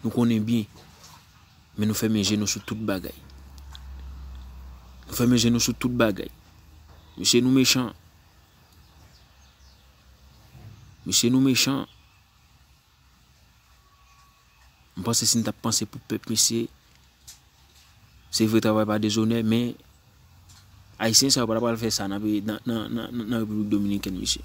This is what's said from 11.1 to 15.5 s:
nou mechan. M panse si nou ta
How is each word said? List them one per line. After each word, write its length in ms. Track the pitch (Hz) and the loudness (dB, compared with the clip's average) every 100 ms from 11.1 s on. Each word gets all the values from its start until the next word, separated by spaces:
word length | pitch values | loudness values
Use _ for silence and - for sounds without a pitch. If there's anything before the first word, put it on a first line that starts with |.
| 95 117 | 0 2
nou 120 | 131 | 4
mechan. 400 | 135 123 - 135 - - _ _ _ _ _ _ _ _ _ _ _ _ _ _ _ _ _ _ _ _ _ _ - _ _ _ - _ _ - | 4 4 0 -2 -8 -16 _ _ _ _ _ _ _ _ _ _ _ _ _ _ _ _ _ _ _ _ _ _ -20 _ _ _ -20 _ _ -8
M 80 | |
panse 240 | 95 117 113 | -2 0 2
si 80 | 117 | 0
nou 80 | |
ta 80 | 110 | -2